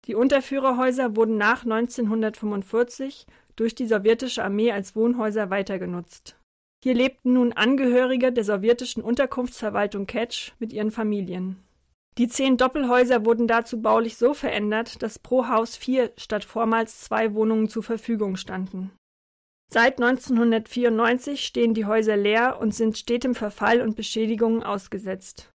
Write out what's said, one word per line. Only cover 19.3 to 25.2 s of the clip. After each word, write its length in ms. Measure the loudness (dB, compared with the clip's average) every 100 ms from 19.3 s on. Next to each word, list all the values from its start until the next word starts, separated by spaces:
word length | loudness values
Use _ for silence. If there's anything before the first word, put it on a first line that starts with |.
| _ _ _ _
Seit 260 | 2 2 4
neunzehnhundertvierundneunzig 1500 | 0 0 0 2 4 2 -2 0 2 2 2 0 -2 -8 -6
stehen 280 | 0 2
die 120 | 2 0
Häuser 320 | 2 2 2
leer 420 | 2 2 2 0
und 160 | -2 0
sind 220 | 0 -2
stetem 360 | -2 -2 0
Verfall 460 | -2 -6 -2 2 2
und 160 | 2 -4
Beschädigungen 680 | -6 -2 -2 0 0 0
ausgesetzt. 880 | -2 -6 -6 -10 -8 -10